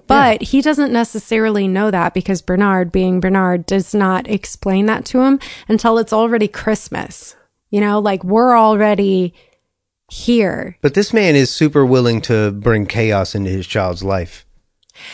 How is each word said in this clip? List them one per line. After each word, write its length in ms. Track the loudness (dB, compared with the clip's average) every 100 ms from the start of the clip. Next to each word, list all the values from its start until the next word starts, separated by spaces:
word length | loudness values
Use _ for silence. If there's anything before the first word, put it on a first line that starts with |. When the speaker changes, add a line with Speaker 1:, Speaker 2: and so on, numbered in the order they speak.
| 2
Speaker 1:
but 340 | 4 4 2
he 200 | 0 0
doesn't 300 | 0 0 0
necessarily 720 | 0 -2 -6 -4 -2 0 0 0
know 240 | 0 0
that 240 | 0 -2
because 260 | -2 -4 -4
Bernard, 520 | -2 0 2 0 0
being 260 | 0 0 0
Bernard, 480 | 0 0 0 0 0
does 260 | -2 0
not 360 | 0 0 0 -2
explain 560 | -6 -6 -8 -2 0 0
that 180 | -2 -2
to 160 | 0
him 180 | 2 2 -2 -14 -2
until 320 | 0 2 0
it's 140 | 0
already 340 | 0 0 0 -2
Christmas. 880 | -4 -4 -4 -4 -10 -10 -14 -18 -20 _ _ -6
You 100 | -2
know, 180 | 0 0
like, 240 | 0 -2
we're 340 | 0 2 4 4
already 800 | 4 4 2 2 0 0 -2 -6 _ _ _ _ _ _ _
here. 720 | -10 0 2 2 -2 -10 -4
Speaker 2:
But 120 | -2
this 180 | 0 0
man 220 | 2 4 4
is 140 | 2
super 340 | 2 0 2
willing 360 | 4 4 2 0
to 300 | 0 0 0
bring 340 | -2 0 0 0
chaos 480 | -2 0 0 -2
into 160 | -4 -4
his 160 | -4 -4
child's 360 | -4 -4 -4
life. 440 | -4 -4 -6 -12 _ _ _ _ _ -20 -20